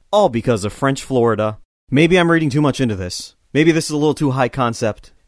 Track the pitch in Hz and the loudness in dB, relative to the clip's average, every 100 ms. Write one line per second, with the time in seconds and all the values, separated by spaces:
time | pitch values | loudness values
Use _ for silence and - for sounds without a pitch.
0 | _ - 143 117 131 110 101 - 135 139 | _ 2 2 0 -2 -2 -2 -2 -2 -2
1 | - 127 117 107 107 107 - _ - 131 | -2 2 2 2 -2 -6 -16 _ -2 2
2 | 165 180 170 165 151 143 147 123 123 95 | 4 4 2 2 0 0 0 0 -2 -4
3 | 90 - - _ _ 139 165 160 156 147 | -8 -10 -16 _ _ 0 2 2 0 0
4 | 151 139 143 131 123 139 120 110 110 - | 0 0 0 0 -2 -2 -4 -2 -6 -6
5 | - _ | -14 _